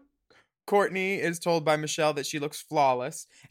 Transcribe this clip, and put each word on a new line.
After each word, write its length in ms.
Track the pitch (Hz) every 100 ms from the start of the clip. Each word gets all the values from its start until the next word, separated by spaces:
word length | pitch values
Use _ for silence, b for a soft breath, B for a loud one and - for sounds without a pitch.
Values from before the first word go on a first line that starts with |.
| _ _ _ b b _ -
Courtney 500 | 202 196 190 190 196
is 180 | 165 170
told 260 | 180 170
by 120 | 156 151
Michelle 380 | 151 - 156
that 100 | 147
she 140 | 135 151
looks 220 | 143 -
flawless, 640 | - 151 135 127 131 - - b b